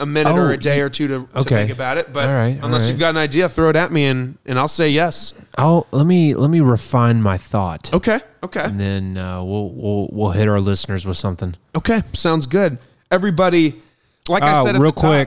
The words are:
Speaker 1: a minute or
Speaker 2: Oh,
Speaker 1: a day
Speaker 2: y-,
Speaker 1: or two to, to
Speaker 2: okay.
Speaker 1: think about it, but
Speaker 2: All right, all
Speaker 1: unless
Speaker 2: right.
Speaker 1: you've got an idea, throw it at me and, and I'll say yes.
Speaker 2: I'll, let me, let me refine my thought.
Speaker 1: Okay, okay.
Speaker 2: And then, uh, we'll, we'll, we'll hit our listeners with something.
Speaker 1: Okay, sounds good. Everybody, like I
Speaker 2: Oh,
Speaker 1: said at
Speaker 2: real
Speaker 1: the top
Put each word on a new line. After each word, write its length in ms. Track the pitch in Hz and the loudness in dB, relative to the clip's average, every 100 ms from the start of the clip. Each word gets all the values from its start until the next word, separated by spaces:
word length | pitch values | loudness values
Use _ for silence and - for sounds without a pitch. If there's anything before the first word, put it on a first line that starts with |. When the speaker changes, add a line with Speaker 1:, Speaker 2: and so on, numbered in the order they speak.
Speaker 1:
a 60 | 143 | -4
minute 260 | 151 151 | 0 2
or 160 | 170 165 | 2 2
Speaker 2:
Oh, 20 | |
Speaker 1:
a 60 | 135 | 0
day 220 | 139 143 | -2 0
Speaker 2:
y-, 60 | |
Speaker 1:
or 60 | 139 | -2
two 160 | - 147 | -4 -4
to, 180 | 135 127 | -4 -6
to 60 | 131 | -4
Speaker 2:
okay. 140 | 131 113 | 0 0
Speaker 1:
think 140 | 107 | 0
about 280 | 123 127 151 | -4 -4 -4
it, 140 | 160 | -4
but 160 | 131 135 | -4 -2
Speaker 2:
All 60 | |
right, 240 | 131 117 139 | 0 0 -2
all 80 | 139 | -2
Speaker 1:
unless 160 | 120 | 0
Speaker 2:
right. 60 | 113 | 0
Speaker 1:
you've 80 | 135 | 0
got 120 | 165 | 0
an 60 | 160 | 0
idea, 300 | 151 143 180 | 0 0 0
throw 200 | - 160 | 2 2
it 60 | 156 | 2
at 160 | 175 | 0
me 140 | 160 139 | 0 0
and, 300 | 131 127 156 - | 0 -4 -10 -4
and 120 | 127 | -2
I'll 80 | 151 | -2
say 220 | - 160 | 0 0
yes. 460 | 147 170 - - - - - | 2 0 -2 -8 -12 -12 0
Speaker 2:
I'll, 300 | 151 170 - | 2 2 0
let 140 | 135 160 | 0 2
me, 280 | 180 156 | 4 4
let 160 | 123 143 | 2 2
me 80 | 165 | 4
refine 640 | 135 113 - 127 117 117 | 4 2 0 0 2 2
my 160 | 104 92 | 2 -2
thought. 540 | - 107 92 80 - | -4 -4 -4 -6 -4
Speaker 1:
Okay, 240 | 170 - 220 - _ | -2 0 -2 -4 _
okay. 200 | 180 190 | -10 -6
Speaker 2:
And 160 | 156 101 | -6 -4
then, 360 | 98 98 95 95 | -4 -4 -6 -8
uh, 260 | 92 92 | -8 -8
we'll, 240 | 92 104 104 | -6 -6 -6
we'll, 380 | 127 104 104 95 | -6 -4 -2 -4
we'll 200 | 104 104 | -2 -2
hit 160 | 98 107 | 2 2
our 120 | 101 | 2
listeners 460 | 98 98 - 95 95 | 0 -2 -4 -6 -4
with 100 | 87 | -4
something. 380 | 101 90 90 87 _ 160 | -4 -4 -6 -8 _ -4
Speaker 1:
Okay, 260 | - 226 - | 0 0 -2
sounds 340 | - 170 165 131 | -2 0 0 0
good. 320 | 175 185 120 - _ _ | 0 0 -2 -12 _ _
Everybody, 720 | 185 202 165 185 175 156 - _ _ _ _ - | 0 0 2 2 4 2 -2 _ _ _ _ -2
like 140 | 180 | 0
I 160 | 147 151 | 4 4
Speaker 2:
Oh, 40 | |
Speaker 1:
said 100 | 131 | 4
at 60 | 131 | 4
Speaker 2:
real 100 | 151 | 2
Speaker 1:
the 80 | - | 2
top 100 | 156 147 | 2 2